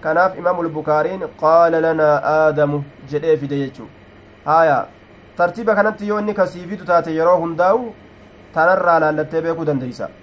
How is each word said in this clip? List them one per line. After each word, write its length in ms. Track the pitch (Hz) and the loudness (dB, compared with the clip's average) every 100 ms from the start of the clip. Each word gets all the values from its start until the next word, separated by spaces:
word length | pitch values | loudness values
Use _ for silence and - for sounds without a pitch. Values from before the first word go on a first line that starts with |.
Kanaaf 380 | 160 160 185 185 | 0 2 2 0
Imaamul 300 | 175 180 165 | -2 -2 -4
Bukaariin 600 | 151 151 151 160 190 175 - | -6 -2 0 0 -4 -10 -2
qaala 400 | 156 165 170 165 | 4 4 4 2
lanaa 340 | 160 160 151 147 143 156 | 0 2 2 2 2 2
Aadamu 480 | 156 147 147 147 143 - - | 2 2 0 -2 -8 -18 -8
jedhee 260 | 147 165 156 | -6 0 0
fide 200 | 139 139 | 0 -6
jechuu. 300 | 135 - 110 - - - - - | -6 -10 -20 -20 -20 -20 -20 -16
Haaya, 420 | - 160 165 135 - - - - - - | 0 2 4 2 -2 -14 -20 -20 -20 -2
tartiiba 380 | 175 175 226 | -2 -2 -2
kanatti 340 | 208 214 208 208 | 0 0 -2 -6
yoo 100 | 208 | -4
inni 160 | 208 | -4
kasii 320 | 202 180 175 175 | -2 -2 -4 -12
fidu 160 | 202 | -12
taate 300 | 175 170 165 | 0 0 0
yeroo 220 | 160 165 180 | 0 2 2
hundaa'u 540 | 165 160 180 226 240 - - - - - - | 0 0 2 2 -2 -14 -20 -20 -20 -20 -10
tanarraa 460 | 165 165 190 175 165 | 0 2 2 2 2
laallattee 420 | 156 151 151 160 | 2 -2 -4 -4
beekuu 240 | 165 165 156 | -4 -4 -2
dandeeysa. 420 | 139 123 117 107 - | -4 -4 -10 -12 -12